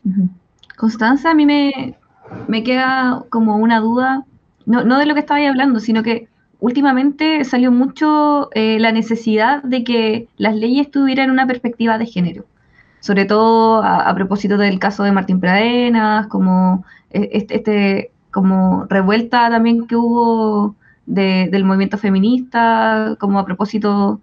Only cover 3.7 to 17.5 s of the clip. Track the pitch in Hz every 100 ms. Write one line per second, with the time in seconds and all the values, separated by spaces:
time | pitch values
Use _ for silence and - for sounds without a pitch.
3.7 | 226 220 240 262 269 - _ _ _ -
4.7 | 240 220 262 302 294 294 294 285 262 277
5.7 | 220 208 220 220 233 - _ _ _ 226
6.7 | 247 277 254 285 285 311 311 254 247 254
7.7 | 240 269 - 302 302 294 294 - 220 220
8.7 | 220 226 220 220 226 233 214 226 285 269
9.7 | 254 233 233 220 220 233 - 208 214 226
10.7 | 277 285 277 269 262 269 262 262 247 247
11.7 | 233 226 220 226 180 175 180 - _ _
12.7 | _ _ _ - 196 190 214 226 226 226
13.7 | 226 196 180 - 190 190 202 196 202 202
14.7 | 185 196 196 202 196 190 185 180 196 226
15.7 | 240 240 233 214 214 214 196 190 185 185
16.7 | 185 - - _ 196 208 208 208